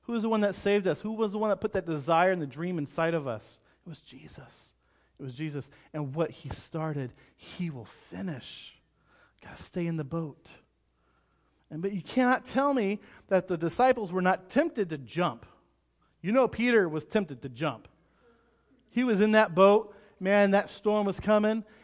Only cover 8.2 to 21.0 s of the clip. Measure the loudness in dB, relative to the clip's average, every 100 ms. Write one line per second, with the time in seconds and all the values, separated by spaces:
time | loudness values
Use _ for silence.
8.2 | -8 -10 -14 -18 -20 -20 _ _ _ _
9.2 | _ _ -20 -20 -12 -6 -4 -4 -6 -6
10.2 | -6 -12 -20 -20 _ _ _ _ _ _
11.2 | _ _ _ _ _ -8 -6 -6 -4 0
12.2 | 2 2 0 0 0 0 0 -2 -8 -20
13.2 | _ 0 0 -2 -2 2 4 2 -2 0
14.2 | 2 2 0 0 0 -2 -4 -6 -6 -2
15.2 | -2 -2 -12 _ _ _ _ _ _ _
16.2 | 0 2 2 2 2 4 4 -2 -2 -2
17.2 | -2 -6 -12 -6 -4 -4 -12 _ _ _
18.2 | _ _ _ _ _ _ _ -4 0 2
19.2 | 4 4 4 6 8 6 2 -10 -20 _
20.2 | 2 4 6 4 0 -4 -2 0